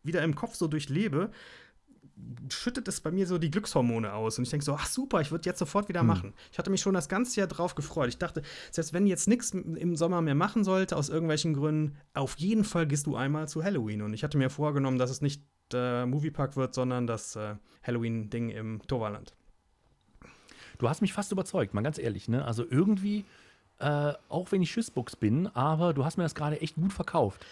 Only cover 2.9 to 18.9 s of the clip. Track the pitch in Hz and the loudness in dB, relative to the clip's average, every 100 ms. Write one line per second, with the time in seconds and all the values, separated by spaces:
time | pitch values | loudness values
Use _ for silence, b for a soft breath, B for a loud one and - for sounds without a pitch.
2.9 | 196 160 185 185 180 160 156 208 156 120 | -4 -2 0 2 2 2 0 0 2 2
3.9 | 113 107 104 110 117 123 151 143 143 - | 2 -2 -2 -2 -2 -2 -2 -2 -2 -2
4.9 | - 262 190 147 165 180 - 175 202 202 | -2 0 0 2 -2 -2 -2 0 0 0
5.9 | 175 117 92 98 - B - - 190 196 | 4 4 4 -2 -14 B -6 -2 0 2
6.9 | 190 - 190 247 - 185 135 175 - 143 | 0 0 -2 0 0 -2 0 -2 -2 -4
7.9 | - 123 - 175 160 B B B - 160 | -2 -2 0 -4 -4 B B B -6 -2
8.9 | 175 202 175 - 240 - 185 - 165 175 | 4 4 4 4 4 2 -4 -6 -2 0
9.9 | 160 170 180 160 139 196 220 190 190 185 | 2 2 2 4 4 2 2 4 4 2
10.9 | 143 143 160 165 156 165 143 151 156 151 | 0 0 0 0 0 0 2 2 2 0
11.9 | 143 _ - 135 - 180 220 202 170 160 | -4 _ -4 -4 -2 2 2 2 2 2
12.9 | 143 147 123 135 151 156 156 185 180 110 | 2 0 0 0 0 -2 -2 -2 0 -2
13.9 | 107 104 107 147 147 131 143 151 143 135 | -2 -4 -4 0 2 2 0 0 2 2
14.9 | 127 127 131 143 143 _ _ _ 123 123 | 2 0 0 -2 -2 _ _ _ -2 0
15.9 | 123 123 143 151 147 139 139 131 - 127 | 0 0 0 -2 -2 -2 0 -2 0 0
16.9 | 123 120 110 - 110 107 104 b b - | 0 0 -2 -6 -8 -8 -10 b b -4
17.9 | 120 113 113 104 117 117 107 110 110 - | -2 0 -2 -4 -4 -4 -4 -8 -8 -4